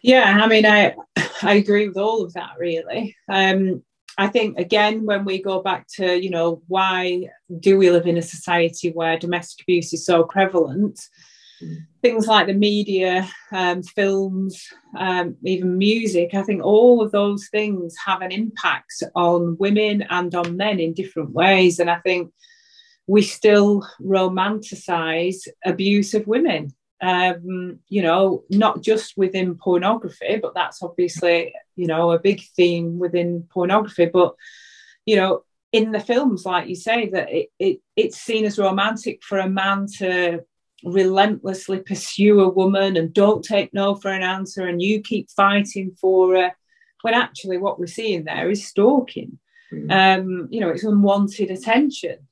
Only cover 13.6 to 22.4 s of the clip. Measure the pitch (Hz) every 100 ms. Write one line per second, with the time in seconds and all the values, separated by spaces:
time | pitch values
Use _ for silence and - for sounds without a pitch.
13.6 | 180 180 180 - 196 196 196 190 190 190
14.6 | - - _ - 190 180 175 - 185 185
15.6 | 185 180 208 226 220 180 175 196 196 196
16.6 | 190 214 247 240 208 208 202 202 - 214
17.6 | 214 190 170 - 196 190 185 190 220 -
18.6 | 175 135 _ - - 180 175 175 170 165
19.6 | 196 208 214 208 - 180 180 175 175 175
20.6 | 208 190 165 165 190 - 147 160 185 190
21.6 | 180 175 170 170 185 180 175 _